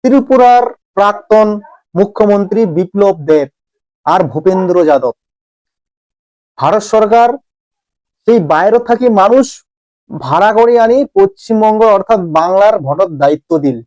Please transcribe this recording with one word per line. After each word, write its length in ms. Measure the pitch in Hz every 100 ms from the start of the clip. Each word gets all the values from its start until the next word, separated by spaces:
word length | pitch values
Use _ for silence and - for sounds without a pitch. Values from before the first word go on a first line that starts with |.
ত্রিপুরার 600 | 254 269 262 262 247 247 240 - _ -
প্রাক্তন 520 | 202 202 - 214 208 208 208 - _ 170
মুখ্যমন্ত্রী 680 | 202 - 208 202 196 214 214 160
বিপ্লব 400 | 185 196 202 175 147
দেব 160 | 156 143 _ _ _ _ _ -
আর 140 | 180 160
ভূপেন্দ্র 440 | 151 156 185 180 175 156
যাদব। 260 | 139 123 - _ _ _ _ _ _ _ _ _ _ _ _ _ -
ভারত 260 | 139 208 208
সরকার 360 | 220 214 233 240 269 _ _ _ _ _ _ _ _ -
সেই 140 | 233 151
বাইরে 280 | 156 190 233 233
থাকি 200 | 233 247
মানুষ 360 | 208 220 254 254 - _ _ _ _ _
ভাড়া 400 | 156 127 156 208 220
করে 160 | 233 240
আনি 180 | 226 254 269 196
পশ্চিমবঙ্গ 640 | 196 - - 220 214 214 220 196
অর্থাৎ 240 | 190 220 170 156
বাংলার 380 | 175 190 208 214 135
ভোটের 240 | 156 190 147
দায়িত্ব 300 | 143 147 _ 160 143
দিল। 120 | 117